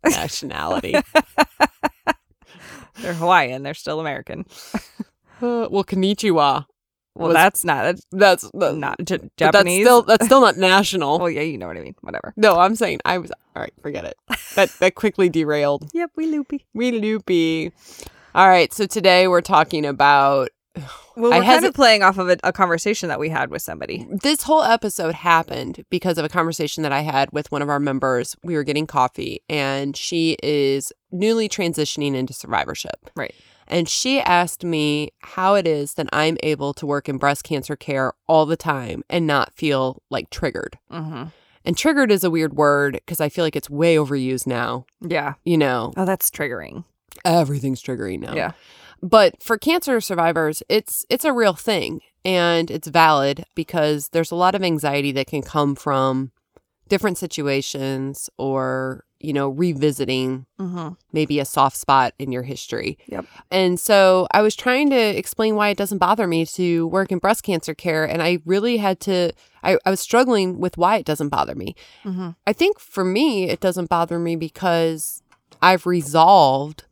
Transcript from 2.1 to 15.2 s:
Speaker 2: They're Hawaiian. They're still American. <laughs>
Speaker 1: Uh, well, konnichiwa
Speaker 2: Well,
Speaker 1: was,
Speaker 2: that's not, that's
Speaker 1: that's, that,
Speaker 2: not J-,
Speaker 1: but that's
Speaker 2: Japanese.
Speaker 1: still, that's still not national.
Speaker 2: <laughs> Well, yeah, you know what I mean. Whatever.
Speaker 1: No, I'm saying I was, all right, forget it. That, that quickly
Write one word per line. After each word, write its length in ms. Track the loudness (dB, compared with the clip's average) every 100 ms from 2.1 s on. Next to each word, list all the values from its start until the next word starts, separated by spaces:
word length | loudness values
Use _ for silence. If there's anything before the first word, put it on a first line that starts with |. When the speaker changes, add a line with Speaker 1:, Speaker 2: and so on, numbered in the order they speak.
| -8 _ _ _ -20 -20 -20 -20 -10
Speaker 2:
They're 120 | -8
Hawaiian. 500 | -2 4 4 2 -6
They're 100 | -10
still 260 | -10 -8 -6
American. 460 | -6 -8 -10 -14 -14 -18 -10
<laughs> 120 | -10 -10 _ -16 _ _ _
Speaker 1:
Uh, 260 | -4 -4 -2
well, 140 | -2
konnichiwa 800 | -2 0 0 0 0 2 2 0 -6 _ _ _ _ -6
Speaker 2:
Well, 120 | 2
Speaker 1:
was, 60 |
Speaker 2:
that's 320 | 4 4 2 -2
not, 180 | 0
that's 220 | -2 -4 _
Speaker 1:
that's, 380 | 4 4 4 -2
that, 220 | -2 -2 -2
Speaker 2:
not 200 | -6 -8
J-, 140 | -6 -6
Speaker 1:
but 40 |
that's 100 | -8 0
Speaker 2:
Japanese. 480 | 4 6 4 4 6
Speaker 1:
still, 160 | 6
that's 220 | 6 4 8
still 140 | 8
not 140 | 8 4
national. 600 | 4 4 2 -2 0 0
Speaker 2:
<laughs> 0 |
Well, 100 | 0
yeah, 120 | -2
you 160 | -6 -6
know 100 | -10
what 80 | -12
I 60 |
mean. 140 | -16 -16
Whatever. 340 | -12 -10 -10 2
Speaker 1:
No, 200 | 4 6
I'm 160 | 4 2
saying 220 | -2 -2
I 140 | -2 -4
was, 120 | -6 -16 _ -14
all 60 |
right, 120 | -14 _
forget 240 | -12 -10 -12
it. 100 | -16 _ -14 -6 0
That, 140 | 0 2
that 160 | 0 2
quickly 320 | -4 2